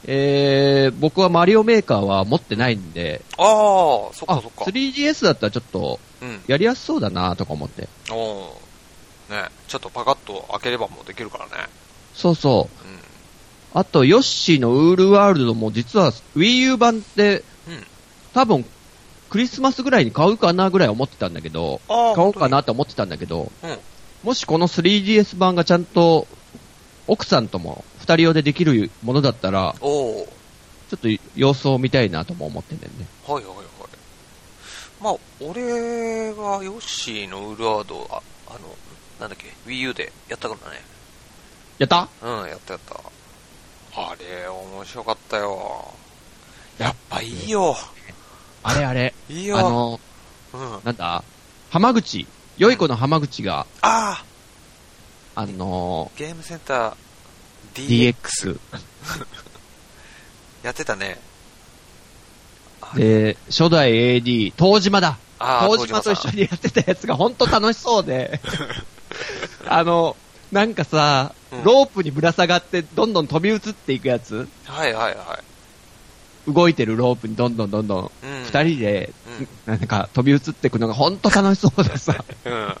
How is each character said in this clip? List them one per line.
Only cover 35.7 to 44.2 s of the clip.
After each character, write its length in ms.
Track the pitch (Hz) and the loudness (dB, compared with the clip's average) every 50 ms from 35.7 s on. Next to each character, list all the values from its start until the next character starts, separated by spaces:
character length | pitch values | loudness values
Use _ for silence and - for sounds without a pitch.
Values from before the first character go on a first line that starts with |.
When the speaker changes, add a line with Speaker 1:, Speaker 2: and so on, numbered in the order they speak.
| 240 233 233 233 240 233 233 226 226 226 220 220 214 | -6 -6 -6 -6 -6 -6 -6 -6 -6 -6 -8 -8 -10
Speaker 2:
が 300 | 208 208 202 202 196 190 | -8 -6 -6 -6 -6 -6
ヨ 160 | 190 202 233 | -10 -12 -12
ッ 20 | |
シ 300 | - - - - - 123 110 107 101 | -12 -10 -10 -8 -8 -8 -8 -8 -10
ー 40 | |
の 220 | 95 95 98 101 107 | -10 -12 -12 -12 -12
ウ 40 | 107 | -10
ー 40 | |
ル 80 | 104 117 | -4 -2
ワ 140 | 110 107 104 | -2 -2 -2
ー 40 | 104 | -4
ル 60 | 92 | -8
ド、 180 | - - 62 - | -12 -14 -12 -12
あ、 100 | - - - - - - - | -12 -12 -12 -16 -20 -20 -20
あ 60 | - - | -20 -20
の、 60 | 101 95 80 - - - - - - - - - - | -20 -20 -20 -20 -20 -20 -20 -20 -20 -20 -20 -20 -16
な 60 | 117 | -16
ん 40 | 107 | -16
だ 60 | 98 | -16
っ 20 | |
け、 100 | - - - - - - 110 | -16 -20 -20 -20 -20 -16 -12
Wii 100 | 127 127 | -10 -8
U 140 | 131 131 120 | -6 -6 -6
で 200 | - 80 - - - - - | -8 -10 -12 -12 -20 -14 -14
や 80 | - | -14
っ 20 | - | -10
た 80 | - | -10
か 80 | 113 110 - - | -12 -12 -12 -16
ら 80 | - | -18
ね。 100 | 73 64 - - - - - - - - - - - - - - - - - - - - | -18 -18 -20 -20 -20 -20 -20 -20 -20 -20 -20 -20 -20 -20 -20 -20 -20 -20 -20 -20 -4 -4
Speaker 1:
や 60 | 139 | 0
っ 40 | - | 2
た？ 180 | 180 175 180 - - - | 2 0 0 -4 -14 -14
Speaker 2:
う 240 | 113 117 120 107 95 | -10 -10 -8 -8 -10
ん、 20 | |
や 80 | 78 80 | -12 -14
っ 40 | - | -16
た 140 | - - 95 | -14 -16 -16
や 60 | 85 | -16
っ 20 | - | -16
た。 80 | - - - - - - - - - - - - - - - - - - - - - - | -18 -18 -18 -18 -20 -20 -20 -20 -20 -20 -20 -20 -20 -20 -20 -20 -20 -20 -20 -20 -18 -14
あ 200 | - 90 82 - | -12 -12 -12 -12
れ、 300 | - | -16